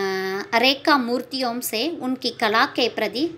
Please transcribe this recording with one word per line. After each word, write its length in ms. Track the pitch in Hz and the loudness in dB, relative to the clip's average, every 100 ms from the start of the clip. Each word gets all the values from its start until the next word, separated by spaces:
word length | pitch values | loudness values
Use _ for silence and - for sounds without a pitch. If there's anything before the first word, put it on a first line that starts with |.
| 196 190 190 196 196 | 0 -2 -2 -4 0
ரேகா 460 | 233 254 277 - 277 | 2 4 4 4 2
மூர்த்தியோம் 640 | 233 254 247 262 247 240 | 2 -2 -4 -2 -2 -2
சே 300 | - 220 294 | -4 -2 -2
உன்கி 460 | 320 254 254 240 220 | -2 -4 -4 -4 -2
கலா 280 | 226 220 277 | 2 4 2
கே 260 | - 233 | 2 0
பிரதி 440 | - 214 220 330 | 0 -2 -2 -4